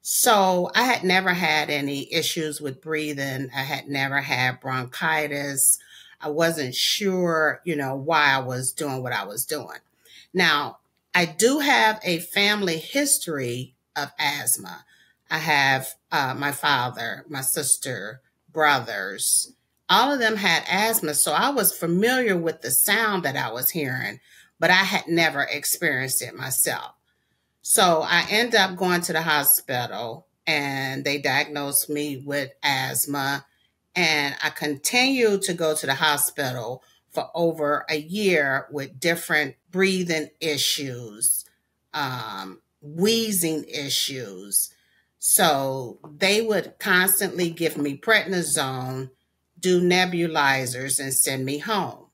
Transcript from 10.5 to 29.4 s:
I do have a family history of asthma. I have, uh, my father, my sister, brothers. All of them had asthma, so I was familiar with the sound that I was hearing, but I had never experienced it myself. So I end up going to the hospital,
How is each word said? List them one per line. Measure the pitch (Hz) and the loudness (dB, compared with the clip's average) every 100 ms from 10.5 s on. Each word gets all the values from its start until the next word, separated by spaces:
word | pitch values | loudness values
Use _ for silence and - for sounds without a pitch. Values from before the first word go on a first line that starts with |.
| 147 131 - _ _ _ | 4 0 -8 _ _ _
I | 180 170 | 0 0
do | 156 226 294 | 2 2 4
have | 285 240 220 214 | 2 4 4 0
a | - 165 | -2 -4
family | 175 202 202 208 190 160 | -2 0 2 2 0 -2
history | 160 277 285 - - 147 123 123 131 _ _ 147 | -4 -2 0 0 -2 -4 -4 -6 -8 _ _ -8
of | 143 - | -8 -4
asthma. | 147 143 113 - 95 85 _ _ _ _ _ | -2 -2 -4 -4 -6 -16 _ _ _ _ _
I | 160 | -4
have, | 160 147 135 131 131 - _ | 2 4 4 2 -2 -14 _
uh, | 160 131 | -2 -2
my | 135 143 | -2 -4
father, | 139 151 135 123 117 117 101 - | 0 2 2 0 -4 -8 -8 -10
my | 143 | -6
sister, | 131 165 127 - 139 113 101 127 _ _ _ | -4 -2 0 -2 -2 -8 -10 -14 _ _ _
brothers. | 160 151 139 113 101 98 98 - - - _ _ _ - | 2 4 4 0 -6 -6 -4 0 0 0 _ _ _ 2
All | 190 262 | 4 4
of | 285 | 2
them | 226 214 | 0 2
had | 196 160 - | 2 2 2
asthma, | 185 220 226 151 | 0 2 0 -2
so | 151 - | 0 2
I | 151 240 | 2 2
was | 277 190 - | 2 0 0
familiar | 170 175 226 254 240 180 | 0 2 2 2 2 0
with | 165 156 | 0 -4
the | 120 | -2
sound | - - 208 220 196 147 | 0 2 2 2 0 -2
that | 135 | -2
I | 127 | -4
was | 117 127 | -4 -4
hearing, | 165 139 127 104 107 _ - - _ | -2 -4 -4 -6 -8 _ -20 -20 _
but | 165 | 4
I | 185 190 | 4 4
had | 196 - | 0 0
never | 170 160 143 | 2 2 2
experienced | 139 147 - - 170 131 131 - | -4 -4 -4 -2 0 0 0 -2
it | 123 - | -4 -10
myself. | 131 127 147 104 - _ _ _ _ _ _ _ | -6 -2 0 -2 -8 _ _ _ _ _ _ _
So | - - 185 160 | 0 4 6 4
I | - 175 - | 4 0 2
end | 208 240 226 | 0 2 2
up | 190 180 | 2 0
going | 185 175 | 0 0
to | 175 | 0
the | 160 | -2
hospital, | 165 151 | 2 2